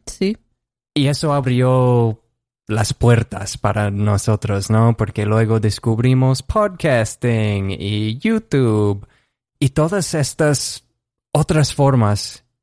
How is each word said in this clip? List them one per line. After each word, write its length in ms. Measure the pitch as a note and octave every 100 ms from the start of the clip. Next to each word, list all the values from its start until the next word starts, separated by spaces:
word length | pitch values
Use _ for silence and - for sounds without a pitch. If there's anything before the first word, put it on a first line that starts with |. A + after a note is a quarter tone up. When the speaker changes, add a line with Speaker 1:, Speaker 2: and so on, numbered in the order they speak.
| -
Speaker 1:
sí. 300 | - G3 A3+ _ _ _ _ _
Speaker 2:
Y 140 | D3 C3+
eso 240 | C3+ D#3
abrió 880 | C#3+ B2+ B2 B2+ B2+ B2 A#2+ A#2 G#2+ _ _ _ _ -
las 260 | G#2+ G#2+
puertas 640 | - A#2 A2+ - - A2 -
para 320 | G#2 G#2+ G#2
nosotros, 800 | G2+ G#2 G2+ - G#2+ - G2+ F#2+
¿no? 260 | A2 A#2 A2+
Porque 300 | G2+ - G#2
luego 340 | A2 A2 A2+
descubrimos 840 | G#2 - A#2 A2+ B2 C3 C3 C3
podcasting 1300 | - G#3+ G#3 F3 D#3+ A#2+ A2 - B2 A2+ G#2+ G2+ F#2+
y 460 | F#2+ G2 G#2 G#2+ A#2+
YouTube 880 | A3 A3+ - C#3 A#2+ G#2+ G#2 G2+ - _ _ _ _ -
y 120 | C3+
todas 440 | - D#3+ G3+ -
estas 680 | D#3+ C3+ - D3+ C#3 - - _ _ _ _ _
otras 420 | - D#3 D#3 C#3
formas 680 | - C#3 B2+ G#2 G2+ - - _ _